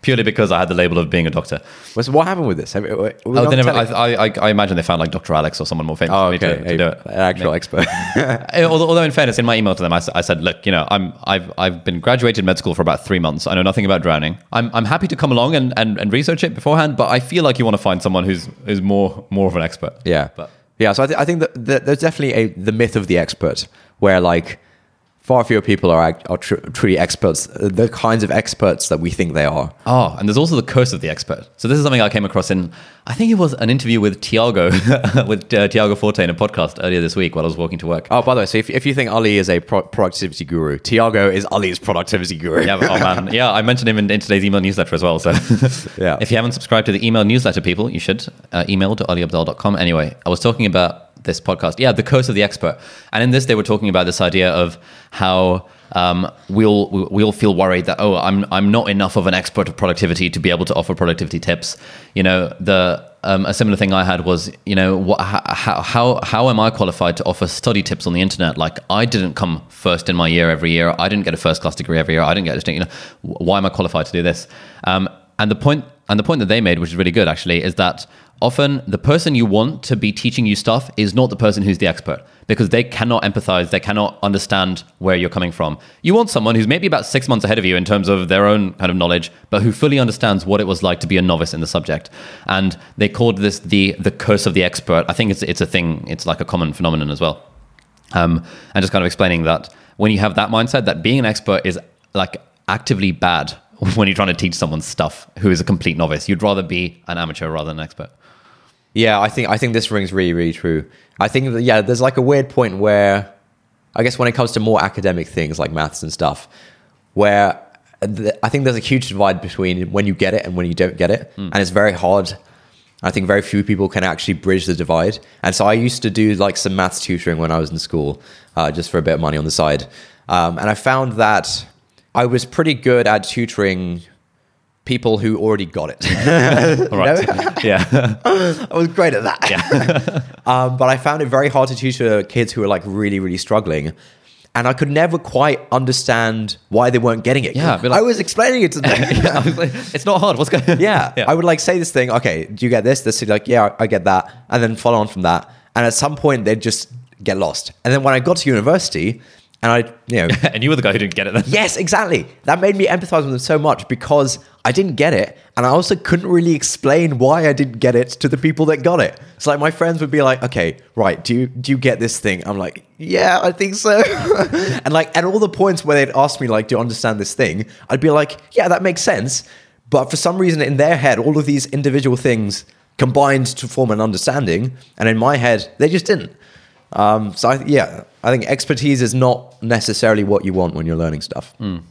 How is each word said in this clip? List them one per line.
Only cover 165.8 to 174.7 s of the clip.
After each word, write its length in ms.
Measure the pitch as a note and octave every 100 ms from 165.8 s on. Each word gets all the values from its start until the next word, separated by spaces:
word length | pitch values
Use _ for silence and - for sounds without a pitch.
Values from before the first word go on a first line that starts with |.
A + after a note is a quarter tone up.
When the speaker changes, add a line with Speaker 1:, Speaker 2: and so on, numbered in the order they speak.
| F3+
Speaker 2:
couldn't 340 | G#3 - F3 F#3
really 260 | F3+ E3+
explain 640 | D#3 - - C3+ D3 E3+ C3
why 280 | B2+ D#3+ D#3
I 60 |
didn't 260 | C#3 C#3 A#2
get 160 | B2+
it 140 | A#2+ B2 -
to 80 | C#3
the 100 | C#3
people 260 | D#3 D3+ D#3
that 120 | D3+
got 220 | C3 F3
it. 200 | G2+ - - -
So, 140 | D3
like, 100 | C#3+
my 100 | D3+
friends 300 | D#3+ E3+ E3
would 100 | D3+
be 120 | D3+
like, 200 | C3 B2+
"Okay, 360 | B2 A#2+ E2 C#2+ _ -
right, 260 | G2 E2+
do 120 | -
you, 120 | A#2+ B2+
do 240 | B2+ B2+
you 40 | C3+
get 220 | C3 G#2
this 180 | A2+ -
thing?" 240 | G#2+ F#2 -
I'm 100 | G2+
like, 300 | F2+ - _ _
"Yeah, 440 | D#3+ - F#3 F3+
I 100 | F3+
think 220 | F3 G3
so." 280 | G3+ G#3+ G#3 B3+
<laughs> 760 | G4 E4+ G4+ F#3 D#4+ F#4+